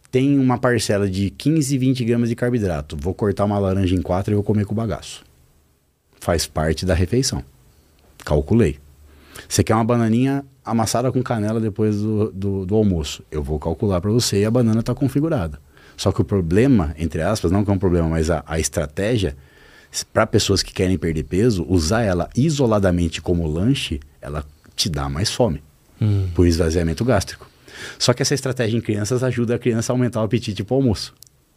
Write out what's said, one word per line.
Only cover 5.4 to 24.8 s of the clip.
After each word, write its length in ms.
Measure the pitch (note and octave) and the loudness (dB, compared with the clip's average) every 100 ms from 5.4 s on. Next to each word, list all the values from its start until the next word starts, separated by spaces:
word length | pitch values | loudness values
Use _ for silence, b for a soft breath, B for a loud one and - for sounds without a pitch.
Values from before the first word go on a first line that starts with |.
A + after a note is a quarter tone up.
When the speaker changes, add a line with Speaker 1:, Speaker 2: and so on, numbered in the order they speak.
| _ _ _ _ _ _ _ _ | _ _ _ _ _ _ _ _
Speaker 1:
Faz 260 | - E2+ - | -2 -2 -2
parte 380 | - D#2 D#2+ F2+ | -2 -2 0 0
da 80 | |
refeição. 480 | F#2 F#2 A#2 C3 D2 - _ _ _ _ _ _ - | 0 2 0 0 -4 -8 _ _ _ _ _ _ -12
Calculei. 540 | - D2 D2 A2+ F#2 - - - B B B B B | -2 0 2 4 2 0 -10 -20 B B B B B
Você 160 | - | 0
quer 100 | G2+ | 2
uma 100 | A2 | 2
bananinha 600 | A2+ A#2+ A2+ A2+ C3+ C#3 C#3 _ | 2 2 2 2 2 -2 -6 _
amassada 460 | - A2+ A2+ A2+ C3 | -4 -2 0 0 0
com 120 | C3 | -2
canela 360 | B2 A#2 G#2 A2+ | -2 -2 -2 -2
depois 360 | A2 F#2+ G#2+ G#2 | -2 0 0 0
do, 340 | G#2+ G#2+ F#2+ | 0 0 -2
do, 360 | F#2+ G2 G2 F#2 | -2 -4 -4 0
do 80 | A2 | 2
almoço? 460 | G#2 F2 D2+ - - | 4 2 -2 -8 -10
Eu 120 | D2+ | -8
vou 160 | C#2 D2+ | -4 -4
calcular 420 | E2 E2 G#2+ F#2 | -4 -2 0 0
pra 100 | G#2 | 0
você 320 | A#2 - G2+ | 0 2 2
e 20 | |
a 60 | G#2+ | 2
banana 320 | B2 A#2 A2 | 2 2 2
tá 120 | A2+ | -2
configurada. 640 | A#2+ C3+ C#3+ D#3+ C3+ E2 D2 B B B - | -2 -2 0 0 -2 -4 -8 B B B -4
Só 160 | G2+ | -2
que 80 | - | 0
o 40 | |
problema, 680 | E2+ G2+ E2 F#2 C3+ A#2+ D2+ D2 | 0 0 2 4 4 4 2 -2
entre 220 | D#2+ D#2+ | -4 -2
aspas, 300 | D#2+ A2 F2 | -2 0 0
não 140 | F#2+ | 2
que 60 | G#2 | 2
é 40 | |
um 40 | G2 | 2
problema, 300 | F#2+ F2 E2 | 2 2 2
mas 220 | D#2+ D#2+ | 0 0
a, 120 | D#2+ - | -2 -2
a 120 | E2 | -4
estratégia, 760 | D#2 - D2 - G2+ B2 F2+ C#2 B B B B B | -4 -4 -4 -4 -2 0 -2 -4 B B B B B
s-, 120 | - | -12
pra 220 | - - A2+ | -4 0 2
pessoas 360 | A2 - F#2+ | 2 2 0
que 100 | - | -2
querem 240 | - F#2 F#2 | -2 0 0
perder 280 | F2 D#2 | 0 -4
peso, 400 | C#2+ F2 A#2+ G2 D#2+ | -2 0 2 2 2
usar 340 | F#2 D#2 A2 | 0 2 0
ela 280 | A2 F2+ E2 - | 0 0 -2 0
isoladamente 840 | D#3 C#3+ B2 G#2+ G2 F2 E2+ - | 0 2 2 2 2 2 0 -2
como 260 | - F2 D#2+ | -2 -2 0
lanche, 520 | D#2 G#2+ C#3 - D2 - _ | 0 0 0 -2 -8 -10 _
ela 220 | - D2+ - - - | -12 -10 -10 -16 -12
te 120 | - | -6